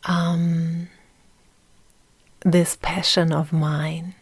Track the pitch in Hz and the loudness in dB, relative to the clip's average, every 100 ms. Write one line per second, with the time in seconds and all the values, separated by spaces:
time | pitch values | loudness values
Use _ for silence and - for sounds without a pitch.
0 | - 175 170 170 170 170 165 165 175 - | -2 0 0 0 0 0 -2 -4 -8 -16
1 | _ _ _ _ _ _ _ _ _ - | _ _ _ _ _ _ _ _ _ -20
2 | _ _ _ - 190 175 170 - - 175 | _ _ _ -4 2 4 2 0 -4 -4
3 | - - 165 156 156 160 151 151 151 160 | 0 2 2 0 0 0 0 0 -2 -6
4 | 175 - | -10 -14